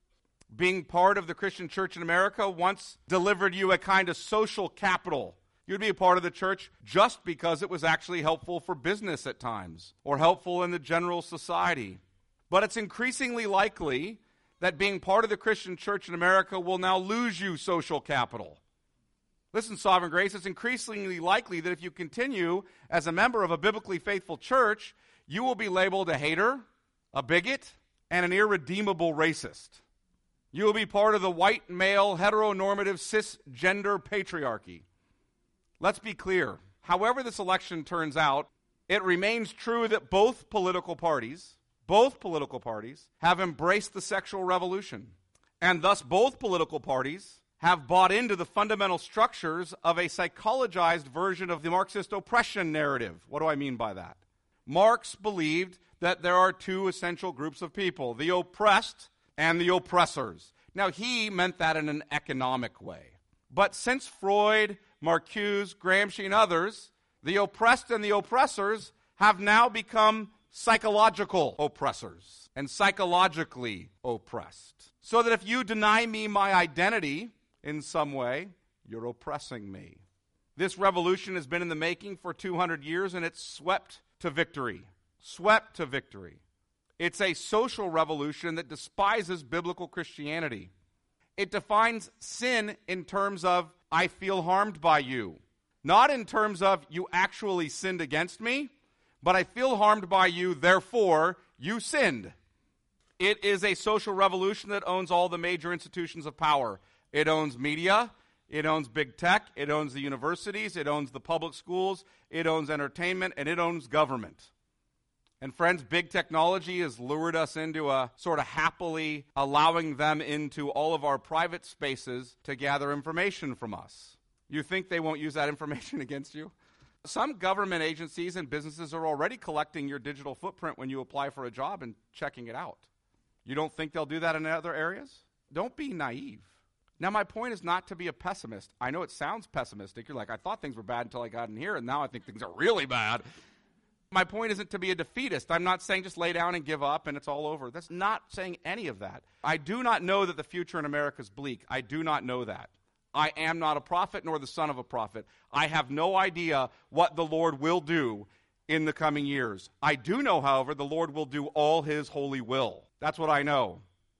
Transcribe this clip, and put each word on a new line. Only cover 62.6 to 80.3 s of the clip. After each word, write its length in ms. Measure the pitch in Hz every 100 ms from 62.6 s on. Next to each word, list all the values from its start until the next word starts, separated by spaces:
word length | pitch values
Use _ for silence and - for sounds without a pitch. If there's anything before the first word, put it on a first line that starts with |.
| 117 -
way. 220 | - 76 69 _ _ _ _
But 240 | 127 196
since 340 | - 240 262 -
Freud, 720 | - 196 208 208 214 208 208 _ _
Marcuse, 720 | 156 - - 214 208 202 196
Gramsci, 480 | - 180 190 202 190
and 100 | 196
others, 580 | 208 208 165 196 220 - _ _ _
the 120 | 147 196
oppressed 520 | 202 - 226 254 -
and 140 | 226
the 80 | 208
oppressors 840 | 202 - 240 285 - 202 220 - _ _
have 240 | - 208 185
now 280 | 202 220 240
become 640 | 220 214 220 214 220 208 _ _
psychological 1040 | - - 226 220 208 220 180 202 190 131 -
oppressors 920 | 147 - 139 - 107 87 - - -
and 140 | 135 139
psychologically 1200 | - 196 190 180 175 185 151 - 127 120 95 87 _
oppressed. 880 | 127 113 - 113 - - - _ - _
So 200 | - 226
that 100 | 233
if 120 | 220
you 180 | 196 247
deny 420 | 214 220 214 220
me 220 | 233 220 214
my 260 | 202 196
identity 800 | 185 175 143 190 226 151 147 233 _ _ _
in 180 | 143 151
some 320 | - 165 147
way, 360 | 135 123 139 190 - _ _ -
you're 200 | 113 120
oppressing 640 | 120 151 143 - 120 101
me. 260 | 95 85 - _ _ _